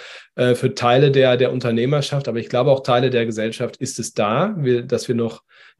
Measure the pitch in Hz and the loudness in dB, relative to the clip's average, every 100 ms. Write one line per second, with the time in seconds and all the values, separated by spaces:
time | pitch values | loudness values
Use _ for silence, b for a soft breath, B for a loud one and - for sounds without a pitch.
0 | B B B - 123 123 127 - 123 127 | B B B -2 0 2 0 0 2 4
1 | 143 135 131 123 123 127 123 117 127 147 | 4 4 4 4 2 0 -2 0 0 -2
2 | 139 143 135 117 107 120 139 135 - 123 | -2 -4 -4 -6 -4 0 2 2 2 2
3 | 131 120 117 110 110 113 120 - 131 - | 2 0 -2 -2 -4 -4 -8 -8 -10 -8
4 | 113 - 104 120 202 196 131 123 127 117 | -8 -2 0 0 -2 -2 0 0 0 -4
5 | - 117 117 - _ b b | -2 -2 -2 -6 _ b b